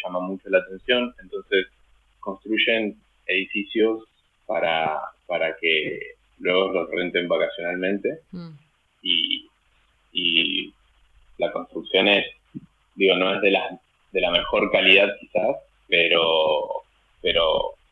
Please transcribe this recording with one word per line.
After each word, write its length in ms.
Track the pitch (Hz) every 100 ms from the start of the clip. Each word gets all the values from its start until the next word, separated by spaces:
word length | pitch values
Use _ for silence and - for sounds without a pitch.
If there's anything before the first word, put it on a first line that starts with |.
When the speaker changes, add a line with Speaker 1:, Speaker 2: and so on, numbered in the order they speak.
Speaker 1:
llama 160 | 90 90
mucho 280 | 92 95 95
la 100 | 92
atención, 540 | 92 95 - 123 120 -
entonces 440 | 92 101 - 98 - _ _ _ _ _
construyen 760 | 98 95 104 110 117 113 107 - _ _ -
edificios 800 | 92 92 101 101 113 110 110 - _ _ _ -
para, 540 | - 85 80 80 76 - - -
para 320 | 85 80 78
que 400 | 82 80 76 - - - _ _
luego 320 | 92 90 95
los 180 | 92 78
renten 360 | 87 87 87 87
vacacionalmente. 920 | 95 85 - 85 90 92 101 117 147 _
Speaker 2:
Mm. 180 | 175 165 147 _ _ _ _
Speaker 1:
Y, 460 | - 85 - - - _ _ _ _ _ _
y 600 | 87 85 82 82 82 - - _ _ _ _ _ -
la 120 | 85
construcción 560 | - - 82 82 95 101
es, 180 | 98 - - _ - - _ _ -
digo, 200 | 95 90
no 160 | 92 98
es 60 |
de 100 | 101
la, 280 | 95 - - _ _ _
de 100 | 95
la 100 | 87
mejor 400 | - - 107 101
calidad 380 | 98 92 98 101 -
quizás, 380 | - - 110 - - _ _
pero, 800 | 87 82 82 82 80 78 76 - - - _ _ _
pero 520 | 87 85 80 80 - - _